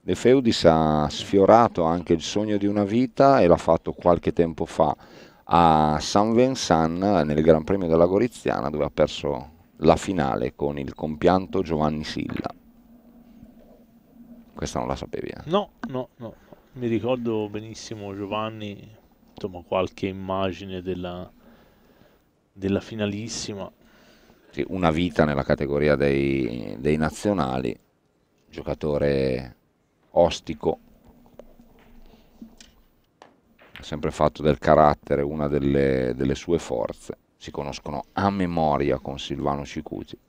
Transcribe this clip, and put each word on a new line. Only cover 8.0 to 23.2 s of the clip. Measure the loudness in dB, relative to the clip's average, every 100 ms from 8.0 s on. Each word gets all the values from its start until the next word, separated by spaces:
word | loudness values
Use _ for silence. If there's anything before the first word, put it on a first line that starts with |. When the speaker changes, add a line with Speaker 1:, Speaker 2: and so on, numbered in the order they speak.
Speaker 1:
Goriziana, | 4 4 0 -4 -4 -4 -4
dove | -4
ha | -4
perso | 0 0 0 -6 -6 -10 -20 _ 2
la | 4
finale | 4 0 -2 -2 -2 -4
con | -4 -6 -4
il | -10
compianto | -8 -8 2 4 4 0 -4
Giovanni | -2 0 0 -2
Silla. | -8 -8 -6 -6 -8 -12 _ _ _ -20 _ -20 -20 -20 -20 -20 -20 -20 _ _ _ -20 -20 -20 -20
Questa | -10 -6 -4
non | -4
la |
sapevi, | -6 -8 -10 -12
eh? | -14
Speaker 2:
No, | -4 -4 -4 _ -10
no, |
no, | -10 -10 _
no. | -18 -18 _ -20 _
Mi | -8 -4
ricordo | -2 -2 -2 -2 -4 -4
benissimo | -8 -12 -16 -14 -12 -10
Giovanni, | -10 -6 -4 -6 -8 -12 -14 -20 -20 _ _ _
insomma, | -12 -12 -12
qualche | -4 -2 -2 -4 -6
immagine | -6 -6 -4 -4 -6 -10 -10
della, | -8 -6 -8 -10 -14 _ -20 _ _ _ _ _ _ _ _ _ _
della | -6 -2 -2
finalissima. | -4 -4 -4 -4